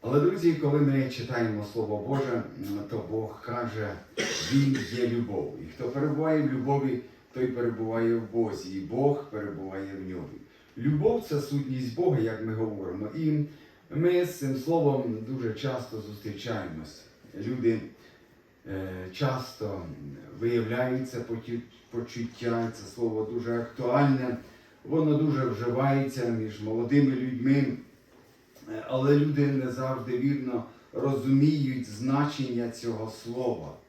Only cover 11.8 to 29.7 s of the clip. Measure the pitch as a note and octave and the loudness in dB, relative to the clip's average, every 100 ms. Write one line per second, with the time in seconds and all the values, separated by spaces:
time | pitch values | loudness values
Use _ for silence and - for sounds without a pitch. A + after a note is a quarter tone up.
11.8 | A#2 A2 F3+ B2+ A2+ G#2+ A2 A2 A2 G2+ | -4 2 2 4 2 -2 -4 -2 -2 -2
12.8 | F#2+ F#2 G#2+ D3+ D#3 D3+ D3 - - - | -6 -6 -6 -2 0 2 0 -6 -20 -20
13.8 | _ D3+ E3+ F3+ F3 - C3+ C3 - E3 | _ 0 4 4 2 -2 -4 -2 0 4
14.8 | D3 C3 A#2 A2 A2+ C3 A2+ G#2+ C3+ B2+ | 4 2 0 -4 -6 -4 -4 -2 -4 -4
15.8 | - A2 G#2 G#2 A2 F#2+ A#2+ A2 F2 D#2+ | -6 -10 -10 -12 -10 -8 -6 -6 -6 -10
16.8 | D2+ - - - - - G#2+ B2+ A2+ A2 | -12 -16 -20 -20 -20 -10 -6 0 2 2
17.8 | - - - - - - _ _ - F#2+ | -2 -16 -20 -20 -20 -20 _ _ -10 -8
18.8 | F#2 F#2 F#2 - C3 C3 - - G#2 G2 | -6 -8 -10 -2 -2 -2 -6 -8 -6 -6
19.8 | E2+ C#2 C#2+ - - - A#2 A#2+ G#2+ A#2+ | -8 -12 -12 -14 -16 -4 0 2 0 0
20.8 | B2+ C3 C3 A#2 - A2+ A#2 A#2 - - | 0 0 -4 -6 -6 -6 -4 -8 -8 -20
21.8 | - A#2 A2+ A#2+ A#2 - A#2+ A#2 A2+ A2+ | -10 -6 -6 -6 -8 -4 -2 0 -2 -4
22.8 | G2 - A#2 G#2+ G#2+ A#2+ A#2 A#2+ - - | -14 -4 -2 0 -2 -4 -2 -2 -4 -4
23.8 | B2 C3 C#3+ C3 B2+ A#2 - - - - | 2 4 6 4 2 -4 -8 -20 -20 -20
24.8 | - D#3 D3+ D3 D#3 C3 B2 G#2+ A#2+ B2 | -2 2 4 6 4 2 0 0 -2 2
25.8 | C#3 C#3 C3+ C3 A#2 A2+ G#2+ G#2 G#2+ A2+ | 4 4 2 -2 0 0 -2 -6 -4 -2
26.8 | A#2+ C#3+ C#3 B2 B2+ B2 B2+ C#3 C3 - | 4 6 6 4 -2 0 4 4 4 -2
27.8 | - - _ - - _ _ - - A2 | -10 -20 _ -20 -20 _ _ -20 -12 -10
28.8 | - C3 C#3 D3 D3 D3 C#3+ C3+ B2+ | -2 2 6 6 6 4 4 2 0